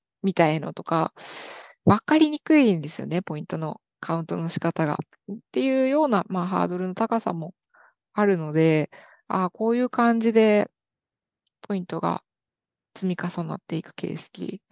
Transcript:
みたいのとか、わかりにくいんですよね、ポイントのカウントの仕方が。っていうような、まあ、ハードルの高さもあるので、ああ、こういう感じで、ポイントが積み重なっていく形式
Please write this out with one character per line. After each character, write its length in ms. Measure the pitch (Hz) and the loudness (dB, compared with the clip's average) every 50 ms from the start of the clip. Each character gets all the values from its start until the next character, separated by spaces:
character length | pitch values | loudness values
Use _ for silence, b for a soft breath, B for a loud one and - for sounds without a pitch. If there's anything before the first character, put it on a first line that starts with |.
| _ _ _ _ - | _ _ _ _ -4
み 120 | 190 - | -2 2
た 160 | - 170 151 | 4 4 4
い 80 | 156 160 | 2 0
の 140 | 143 165 - | -4 -8 -10
と 100 | - 175 | -10 -6
か、 300 | - 165 160 160 - - B B B B B B B B B B B B B _ | -2 -2 0 0 -2 -4 B B B B B B B B B B B B B _
わ 160 | - 202 214 | 4 4 4
か 200 | - - 302 311 | 4 2 4 6
り 100 | 320 302 | 6 4
に 100 | 302 302 | 2 -4
く 160 | - - 311 302 | 0 4 4 6
い 180 | 269 226 185 | 6 6 4
ん 60 | 165 | 2
で 80 | 147 147 | -2 -6
す 120 | - - | -10 -10
よ 60 | - 143 | -8 -4
ね、 160 | 156 180 - | -4 -4 -4
ポ 140 | - 160 151 | -4 -8 -10
イ 40 | |
ン 40 | 156 - | -8 -8
ト 100 | - 160 | -8 -6
の 240 | 160 151 - - _ _ _ _ | -6 -8 -8 -12 _ _ _ _
カ 180 | - - 165 165 | -6 -4 -4 -4
ウ 40 | |
ン 40 | 165 - | -4 -4
ト 100 | 170 - | -4 -4
の 120 | 165 165 | -4 -4
仕 100 | - - | -4 -2
方 260 | - 165 - - 165 | -2 -2 0 0 0
が。 140 | 147 147 - - - _ _ _ - | -2 -2 -4 -6 -10 _ _ _ -14
っ 60 | 202 226 - _ | -14 -14 -14 _
て 100 | - 247 | -4 -2
い 220 | 254 269 262 262 262 | 0 2 2 2 2
う 40 | 262 | 2
よ 160 | 277 302 311 | 2 2 2
う 40 | 285 | 2
な、 160 | 226 190 - - | 2 0 0 -2
ま 140 | 190 185 | -4 -4
あ、 60 | 175 185 | -4 -2
ハ 180 | 190 180 175 | 0 0 0
ー 20 | 175 | 0
ド 100 | 180 180 | -2 -4
ル 100 | 180 185 | -4 -6
の 60 | 185 | -4
高 260 | - 226 - 233 226 | -4 -2 -2 -2 -2
さ 140 | - - 180 | -2 -4 -4
も 220 | 165 160 175 - _ _ b b b b b b _ _ _ _ | -6 -8 -10 -12 _ _ b b b b b b _ _ _ _
あ 100 | 208 208 | 0 2
る 140 | 202 196 170 | 2 2 0
の 160 | 156 151 151 | 0 -2 2
で、 380 | 160 160 160 156 156 147 b b b b b b b b _ | 4 4 4 4 2 0 b b b b b b b b _
あ 180 | - 185 185 | -2 -2 -2
あ、 40 | 175 | -2
こ 200 | - - 220 226 | -4 -2 -2 0
う 80 | 233 240 | 0 0
い 40 | |
う 80 | 247 247 | 0 -2
感 300 | - - 240 233 233 226 | 0 2 2 2 2 2
じ 120 | 220 233 | 2 2
で、 380 | 220 226 220 214 208 208 - - - _ _ _ _ _ _ _ _ _ _ _ _ _ _ _ _ _ | 4 4 6 6 4 4 2 0 -4 _ _ _ _ _ _ _ _ _ _ _ _ _ _ _ _ _
ポ 120 | - - 202 | -10 -6 -6
イ 60 | 190 | -6
ン 60 | 180 - | -6 -6
ト 120 | 170 165 | -8 -4
が 240 | - 170 165 - - _ _ _ _ _ _ _ _ _ _ _ _ _ _ | -2 -2 -4 -4 -8 _ _ _ _ _ _ _ _ _ _ _ _ _ _
積 140 | - 190 185 | -6 -4 -4
み 100 | 180 - | -4 -4
重 260 | - 180 - - 165 | -6 -6 -6 -6 -8
な 120 | 156 151 | -8 -8
っ 60 | - - | -10 -8
て 120 | - 165 160 | -8 -8 -8
い 60 | - | -8
く 120 | - - | -10 -12
形 220 | - - - - 165 | -10 -8 -8 -8 -10
式 440 | - - - - 180 - - 196 - B | -12 -16 -14 -12 -10 -10 -10 -12 -16 B